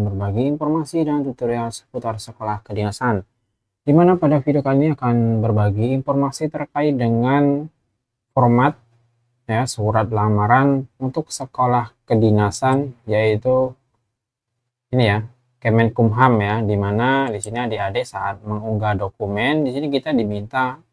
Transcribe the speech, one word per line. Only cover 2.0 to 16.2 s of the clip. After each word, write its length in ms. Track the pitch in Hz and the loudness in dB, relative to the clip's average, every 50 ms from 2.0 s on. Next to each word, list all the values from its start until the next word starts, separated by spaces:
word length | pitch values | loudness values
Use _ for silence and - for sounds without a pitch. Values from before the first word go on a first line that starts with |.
| 120 113 110 | -6 -6 -8
sekolah 480 | 107 - - 110 - 113 107 107 104 - | -8 -12 -16 -14 -10 -8 -6 -6 -8 -8
kedinasan. 560 | - 107 107 104 104 101 - 127 123 110 95 92 - _ _ _ _ _ _ _ _ _ _ _ | -8 -6 -4 -4 -4 -4 -2 -2 -2 -2 -2 -4 -8 _ _ _ _ _ _ _ _ _ _ _
Di 80 | 143 | 4
mana 240 | 143 160 175 180 185 | 4 6 6 6 4
pada 240 | 175 170 143 151 143 | 4 2 2 2 2
video 240 | 131 - 143 143 139 | 2 0 0 0 0
kali 160 | 135 135 139 | 2 2 2
ini 100 | 147 160 147 | 2 2 0
akan 480 | - 131 120 120 120 117 113 113 110 107 | 0 0 0 2 2 2 2 2 0 0
berbagi 480 | 110 104 107 104 104 98 104 113 123 | 2 2 2 2 2 2 0 0 0
informasi 560 | 135 135 131 - 139 139 139 135 123 - 156 | 0 -2 -2 0 0 0 0 0 -2 -4 -6
terkait 480 | 151 156 151 147 - - 147 147 151 143 | -6 -4 -8 -10 -6 -4 -2 0 0 0
dengan 720 | 123 123 117 117 113 120 127 139 147 143 143 143 143 151 160 - _ _ _ _ _ _ _ _ _ _ _ | 2 2 2 2 2 2 2 2 4 2 2 2 -2 -4 -10 -16 _ _ _ _ _ _ _ _ _ _ _
format, 480 | _ 131 123 120 120 120 131 147 151 - _ _ _ _ _ _ _ _ _ _ _ _ _ | _ 2 4 4 6 4 4 2 0 -4 _ _ _ _ _ _ _ _ _ _ _ _ _
ya, 240 | - 110 113 131 | -4 -2 -2 -2
surat 400 | 123 - - 104 107 107 110 110 | -2 -4 -2 -2 0 2 0 0
lamaran 800 | 113 113 107 104 107 107 104 104 107 120 131 139 143 139 135 131 - _ | 0 0 0 2 2 2 2 2 4 4 4 4 4 2 0 -4 -8 _
untuk 320 | - 131 131 131 160 151 | -8 -8 -6 -4 -6 -6
sekolah 640 | - - - 135 - - - 127 123 123 120 113 - - _ _ | -6 -10 -12 -12 -8 -4 -2 0 2 2 0 -2 -4 -10 _ _
kedinasan, 880 | - 123 110 110 110 107 104 104 104 - - 131 131 131 139 143 131 127 _ _ 107 | -2 2 2 4 4 4 4 2 0 -2 -2 0 0 0 0 -2 -4 -10 _ _ -2
yaitu 640 | 104 107 110 147 107 107 - 127 127 127 131 127 127 - _ _ _ _ _ _ _ _ _ _ _ _ _ _ _ _ _ _ _ _ _ _ - | 0 2 2 2 0 0 0 0 2 2 0 -2 -4 -12 _ _ _ _ _ _ _ _ _ _ _ _ _ _ _ _ _ _ _ _ _ _ 0
ini 80 | 127 120 | 2 2
ya, 160 | 104 101 107 110 - - _ _ _ _ | 2 2 0 -4 -8 -14 _ _ _ _
Kemenkumham 840 | _ - 117 110 113 117 113 120 - 117 110 107 120 | _ -2 2 2 2 2 2 2 2 2 2 4 4